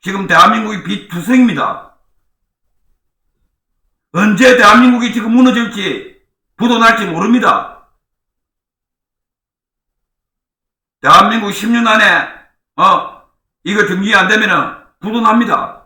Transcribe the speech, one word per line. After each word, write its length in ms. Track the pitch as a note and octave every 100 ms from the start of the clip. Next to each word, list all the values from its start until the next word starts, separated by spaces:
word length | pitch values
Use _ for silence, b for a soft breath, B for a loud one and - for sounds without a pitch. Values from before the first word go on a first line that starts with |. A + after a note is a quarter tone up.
지금 260 | F#3+ G3 F#3
대한민국이 560 | E3 A#3 A3 G#3+ G#3
비투성입니다. 1160 | E3 G3 - F3 F#3 B3+ A#3+ D3+ - - - _ _ _ _ _ _ _ _ _ _ _ _ _ _ _ _ _ _ _ _ _ _
언제 440 | E3 G#3+ F#3+ B3+ B3
대한민국이 560 | G#3 A#3+ B3 A#3+ A#3
지금 200 | A#3 A3
무너질지 880 | A#3+ B3+ A#3+ A3 F#3 F#3 B2+ - _ _ _ _ _
부도날지 480 | A#3 A#3 A3+ A3+ G3
모릅니다. 840 | D#3+ G3+ A#3+ G3+ B2 - - _ _ _ _ _ _ _ _ _ _ _ _ _ _ _ _ _ _ _ _ _ _ _ _ _ _ _ _ _ _ _ _
대한민국 500 | C3+ E3+ G3+ A3+ G3+
십 180 | - A3
년 160 | A#3+ A3+
안에, 180 | A3 G3+ - - - _ _ _ -
어, 460 | F#3+ F3+ - - _ _ _ _
이거 220 | E3+ G#3 G3
정리 280 | F#3 G3
안 140 | G#3 F#3+
되면은 540 | G#3+ F#3 E3+ - - _ _
부도납니다. 760 | G3 A#3 A3+ A3+ A#3 D#3 - -